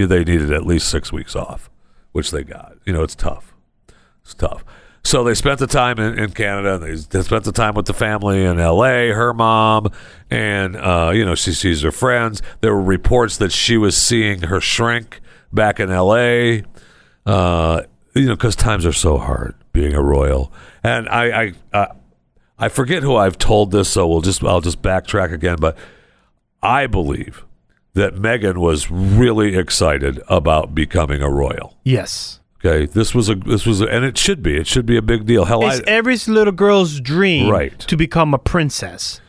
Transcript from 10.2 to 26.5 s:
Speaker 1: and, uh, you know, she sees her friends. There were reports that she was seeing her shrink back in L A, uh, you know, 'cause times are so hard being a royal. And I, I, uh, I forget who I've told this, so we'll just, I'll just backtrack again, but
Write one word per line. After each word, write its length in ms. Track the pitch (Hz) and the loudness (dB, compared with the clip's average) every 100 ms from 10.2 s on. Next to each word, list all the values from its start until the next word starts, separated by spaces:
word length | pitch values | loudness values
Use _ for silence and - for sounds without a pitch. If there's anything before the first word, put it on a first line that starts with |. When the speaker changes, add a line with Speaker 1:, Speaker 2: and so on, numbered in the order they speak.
| - | -8
Speaker 1:
and, 440 | 117 107 101 95 90 | -4 -2 -2 -4 -4
uh, 340 | 87 85 82 | 0 2 2
you 120 | 107 98 | 2 0
know, 100 | 82 | -2
she 180 | - | -2
sees 280 | 80 95 78 | -2 -2 0
her 100 | 76 | -2
friends. 500 | - 127 120 117 107 - - | -2 0 0 -2 -6 -10 -2
There 120 | 110 | 0
were 80 | 101 | 0
reports 560 | 95 92 - 123 113 - | 0 2 2 2 2 0
that 140 | 95 | -2
she 260 | - - 117 | 0 0 2
was 180 | 101 - | 2 2
seeing 460 | - 117 107 95 | 0 2 0 -2
her 180 | 82 92 | -2 -2
shrink 580 | - - 117 117 117 - - - - | -2 -2 0 -2 -6 -20 -20 -20 -6
back 280 | 104 107 101 | 0 0 0
in 120 | 95 | -2
L 240 | 92 92 117 | 2 4 4
A, 480 | 120 120 120 110 - - - _ _ _ 101 | 4 2 2 0 -4 -16 -20 _ _ _ -2
uh, 540 | 101 90 85 80 82 - _ _ 135 | 2 2 2 2 0 -4 _ _ 0
you 100 | 131 | 0
know, 100 | 98 | 0
'cause 200 | 117 - | 0 2
times 300 | 113 104 82 | 2 2 0
are 80 | |
so 240 | 76 82 71 | 0 0 0
hard 340 | 67 65 - - - | -2 -4 -6 -12 -4
being 200 | 78 73 | -2 0
a 80 | 71 | 0
royal. 500 | 71 69 69 67 67 - - - 117 | 2 2 2 0 -4 -10 -20 -6 -2
And 220 | 120 110 | -2 -2
I, 320 | 117 120 110 | 0 0 0
I, 120 | 107 85 - 104 | -4 -6 -4 -2
uh, 80 | 98 - _ _ _ _ _ - | -2 -4 _ _ _ _ _ -6
I 100 | 117 | -4
forget 340 | - 127 175 | -2 -2 0
who 120 | 139 117 | 2 2
I've 220 | 95 - | 2 2
told 340 | - 107 101 | 2 4 4
this, 180 | 104 98 | 2 0
so 180 | 101 85 | 0 2
we'll 140 | 82 | 2
just, 220 | 90 - | 0 -2
I'll 180 | - 92 | 0 0
just 200 | 85 - | 0 -4
backtrack 500 | 98 92 - 104 90 | -2 -2 -2 -4 -4
again, 240 | 82 90 85 | -2 -2 0
but 180 | 80 - - - _ _ _ _ _ | -2 -2 -14 -20 _ _ _ _ _